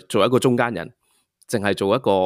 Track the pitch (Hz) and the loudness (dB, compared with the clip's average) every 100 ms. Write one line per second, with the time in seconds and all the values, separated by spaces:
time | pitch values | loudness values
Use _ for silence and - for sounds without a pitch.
0 | - 110 107 127 139 120 120 95 80 - | -2 0 2 2 2 2 -2 -4 -12 -16
1 | _ _ _ _ - 113 101 95 98 123 | _ _ _ _ -8 -4 -2 -2 0 0
2 | 110 98 | 2 0